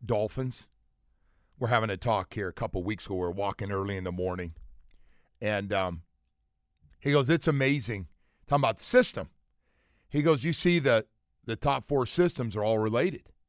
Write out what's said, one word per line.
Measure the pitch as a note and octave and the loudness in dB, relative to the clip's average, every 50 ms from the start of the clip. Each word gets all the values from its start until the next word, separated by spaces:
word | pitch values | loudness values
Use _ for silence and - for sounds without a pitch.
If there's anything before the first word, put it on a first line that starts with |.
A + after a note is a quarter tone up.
| A#2+ | -4
Dolphins, | G2+ A#2 G#2 A2 G#2+ - C3 C3 B2+ A#2+ - - _ _ _ _ _ _ _ _ _ _ _ _ _ _ _ _ _ _ | 0 0 0 0 -2 -4 -6 -6 -8 -8 -12 -16 _ _ _ _ _ _ _ _ _ _ _ _ _ _ _ _ _ _
we're | - B2+ A2+ | -4 -2 2
having | B2 A2+ A2 G#2+ | 2 2 2 0
a | G2 | -4
talk | F2+ - B2 A2 G2 F#2 - - | -4 0 0 0 0 0 -4 -6
here | G#2+ G2 | -6 -6
a | F2+ - | -6 -6
couple | - A2+ G#2+ - F#2 F2 | -6 -8 -4 -4 -4 -2
weeks | G2+ G#2+ F2+ - | -2 -4 -6 -6
ago. | - G2 | -6 -4
We | F2+ | -2
were | F2+ F2 | -2 -2
walking | F2 G2 G2+ G2 - - G#2 G2+ | -2 -2 -4 -4 -4 -4 -6 -4
early | G2+ F#2+ G2 G2+ G2 | -2 -2 -2 -2 -4
in | F#2 F#2 | -4 -4
the | F#2 F2+ | -4 -4
morning. | F2+ F2+ F#2 F2+ F#2 F2 E2 D#2+ - - - - - - - - - - - - - _ _ _ - | -2 -2 -2 -2 -4 -6 -8 -10 -14 -18 -20 -20 -20 -20 -20 -20 -20 -20 -20 -20 -20 _ _ _ -6
And, | G#2 G#2 G#2+ G2+ G2+ G2 G2+ | -4 -2 -2 -2 -2 0 0
um, | F#2+ F#2+ F2+ F2 E2 - _ _ _ _ _ _ _ _ _ _ _ _ _ _ _ _ - - _ | 0 0 -2 -4 -8 -12 _ _ _ _ _ _ _ _ _ _ _ _ _ _ _ _ -20 -14 _
he | - C#3+ | 0 2
goes, | C#3+ C#3+ B2+ B2+ | 4 4 4 4
"It's | E3+ E3 - | 2 2 4
amazing." | E3 C#3+ C#3 C3+ C3+ C#3+ C#3+ G#2 B2 A2 G2 F2 - - _ _ _ _ _ _ | 2 2 4 4 2 2 0 -2 -6 -8 -8 -8 -12 -16 _ _ _ _ _ _
Talking | - C#3+ C#3+ | 0 0 2
about | C#3 A2+ G#2 | 2 2 0
the | - - | -2 -2
system. | - - B3+ A#3+ - - - F#2 - _ _ _ _ _ _ _ _ _ _ _ _ _ _ _ _ | 4 6 6 6 4 0 -8 -10 -12 _ _ _ _ _ _ _ _ _ _ _ _ _ _ _ _
He | - D3 | -2 0
goes, | D3 E3 D#3 B2 A2 | 4 4 2 2 2
"You | E3 D#3 | -2 -2
see | - - F3 F3 E3+ | 2 2 4 4 4
the, | C3 C3 A#2 A2 - _ _ _ _ _ _ _ - | 4 4 4 4 2 _ _ _ _ _ _ _ -8
the | A#2 A2+ | -8 -6
top | - - C#3+ C#3 C3 - | -2 0 0 0 0 -2
four | - C#3+ C3+ A#2+ | -2 0 0 0
systems | - - E3+ F3+ E3+ - - B2 A2+ F#2 | 0 2 2 2 2 2 -2 -6 -4 -2
are | G#2+ G#2 | 0 0
all | A2 A2+ A2 | 2 2 2
related." | G#2+ A2 A2 A#2+ - F#3+ C#3 - - - - _ _ | 2 2 0 0 0 0 -2 -6 -14 -20 -20 _ _